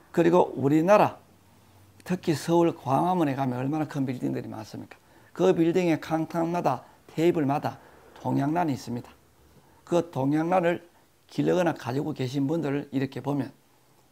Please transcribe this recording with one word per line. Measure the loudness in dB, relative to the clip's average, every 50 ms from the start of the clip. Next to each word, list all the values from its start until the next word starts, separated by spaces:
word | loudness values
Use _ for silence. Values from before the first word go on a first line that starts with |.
| _ _
그리고 | 0 2 4 6 6 6 4 4 2
우리나라, | -2 0 2 2 4 6 6 6 6 6 4 0 -6 -20 _ _ _ _ _ _ _ _ _ _ -20 _ _ _ -14
특히 | -8 -6 -6 -4 -2 -2 -2
서울 | -2 0 2 2 4 4 2 0
광화문에 | -2 -4 -2 0 0 2 0 0 0 0 0 0
가면 | -2 -2 -4 -2 -4
얼마나 | -4 -4 -2 -4 -4
큰 | -4 -4 -4 -4
빌딩들이 | -4 -4 -4 -4 -6 -6 -6 -8 -10
많습니까? | -12 -14 -14 -14 -14 -16 -16 -16 -20 -20 _ _ _ _ _ _
그 | -2 2 4 4 4
빌딩의 | 4 4 2 2 2 2 2 0 0
칸칸마다, | -2 -4 -4 -4 -4 -4 -4 -4 -4 -2 -2 -2 -2 -2 -2 -4 -8 -16 _ _ _ -12
테이블마다 | -4 0 2 2 2 2 0 0 -2 -2 -4 -6 -8 -10 -20 -20 -20 -20 -20 -20 -16 -10
동양란이 | -6 -4 -2 0 0 0 0 0 0 -2
있습니다. | -2 -4 -6 -8 -10 -10 -10 -14 -20 _ _ _ _ _ _ _ _ _ _ _ _ _ -6
그 | -2 0 0 0 0
동양란을 | -4 -2 -2 0 0 0 0 2 2 2 2 2 0 -2 -6 -16 _ _ _ _ _ _ _
길러거나 | _ -4 -2 0 0 2 2 0 0 -2
가지고 | -4 -6 -6 -6 -4 -4 -6
계신 | -6 -6 -6 -4 -2 -2 -2
분들을 | -2 -2 -2 -4 -4 -4 -6 -6 -4
이렇게 | -4 -4 -4 -4 -6 -8
보면 | -6 -4 -4 -4 -4 -6 -10 _ _ _ _ _ _ _ _ _ _ _